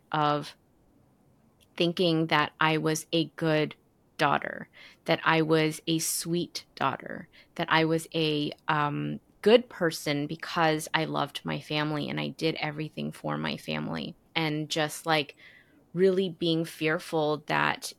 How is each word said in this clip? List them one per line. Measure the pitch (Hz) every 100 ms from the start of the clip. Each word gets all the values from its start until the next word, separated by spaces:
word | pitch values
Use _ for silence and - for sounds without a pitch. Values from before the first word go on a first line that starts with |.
| _
of | 156 147 147 - - _ _ _ _ _ _ _ _ _ _ _ -
thinking | 175 170 175 160 160
that | 151 147 -
I | 156 156
was | 156 156 -
a | 165 151 -
good | 165 156 151 - _ _ _ -
daughter, | 147 147 - - - - - - -
that | 165 160
I | 160
was | 156 160 156 156 -
a | 160
sweet | - - 170 175 - - - -
daughter, | 135 - - - - - - -
that | 170
I | 160 160
was | 160 - 165
a, | 156 151 147 - -
um, | 156 147 147 147 147 - _
good | 208 240 240
person | - 170 - 156 143 147
because | 160 - 175 160 156 -
I | 160 156
loved | 147 143 -
my | 165 151
family | - 151 151 147 135
and | 151
I | 147
did | 143 160 -
everything | 151 147 151 - 147
for | - 151 147
my | 156 147
family. | - 156 - 160 - - _ 165
And | 160 151 151
just, | 165 151 - 165
like, | 156 143 - - - _ _ _
really | 170 190 185 190
being | 165 170 160 165
fearful | - 156 165 - 160 151 151 -
that | 151 147 - -